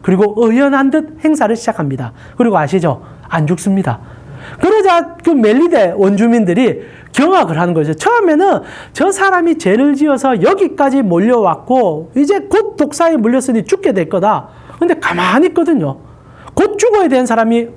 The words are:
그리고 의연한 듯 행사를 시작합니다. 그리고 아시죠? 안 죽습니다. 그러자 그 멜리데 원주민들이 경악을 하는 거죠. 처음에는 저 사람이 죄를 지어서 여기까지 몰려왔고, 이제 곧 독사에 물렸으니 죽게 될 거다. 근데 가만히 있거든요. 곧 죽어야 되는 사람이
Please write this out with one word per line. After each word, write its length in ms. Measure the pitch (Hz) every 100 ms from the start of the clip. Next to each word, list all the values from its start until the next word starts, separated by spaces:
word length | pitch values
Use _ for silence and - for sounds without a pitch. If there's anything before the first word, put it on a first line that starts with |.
그리고 320 | - 185 208 208
의연한 540 | 233 233 277 269 269
듯 280 | 311 311 -
행사를 300 | 311 311 214
시작합니다. 580 | 226 - 220 147 131 120 - - -
그리고 220 | 233 185
아시죠? 440 | 143 185 160 123 - - -
안 180 | 165 147
죽습니다. 540 | 180 202 196 180 117 - - - - - -
그러자 540 | 339 427 381 339 339 -
그 80 | -
멜리데 640 | 294 214 247 330 311 185 175
원주민들이 840 | 196 202 233 233 185 170 254 - - - -
경악을 480 | - 311 381 214 156
하는 140 | 175
거죠. 200 | 160 156
처음에는 680 | 156 403 480 381 302 392 - - - -
저 200 | - 370
사람이 460 | 392 392 359 339 320
죄를 360 | 190 214 285
지어서 480 | 269 302 269 269 226
여기까지 600 | 226 392 349 - 277 277
몰려왔고, 1080 | 214 170 214 240 190 160 - 254 208 151 165 254
이제 240 | 285 403
곧 360 | - 403 427 -
독사에 400 | 294 - 330 311
물렸으니 480 | 220 262 262 226
죽게 280 | - 392 339
될 160 | 190 160
거다. 400 | 190 202 180 - - - -
근데 160 | 349
가만히 540 | 330 - 170 175 226 359
있거든요. 500 | 349 330 277 147 135 - - - - -
곧 240 | - 427 415
죽어야 300 | 466 415 339
되는 180 | 254 247
사람이 420 | 226 226 233 233